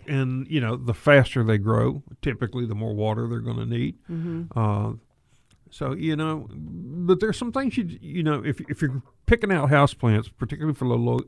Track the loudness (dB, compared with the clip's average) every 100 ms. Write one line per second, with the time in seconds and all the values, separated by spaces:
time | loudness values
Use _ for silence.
0 | -4 -2 0 -4 -2 -2 0 -2 -4 0
1 | 6 6 6 2 2 2 2 2 2 -2
2 | -10 -8 -6 -4 -4 -4 -4 -4 -4 -2
3 | -2 -2 -4 -4 -4 -6 -4 -2 -4 -6
4 | -10 -8 -6 -8 -6 -2 0 0 -4 -8
5 | -16 _ _ _ _ _ _ -8 -8 -4
6 | -2 -2 -2 -4 -10 -14 -12 -12 -10 -2
7 | 2 4 2 -2 -4 -2 -2 -2 -4 -8
8 | -8 -2 0 0 -2 -4 -6 -4 -2 -2
9 | -8 _ 2 4 4 2 6 6 6 4
10 | 2 2 0 -8 -8 -4 -4 -2 0 0
11 | 0 -2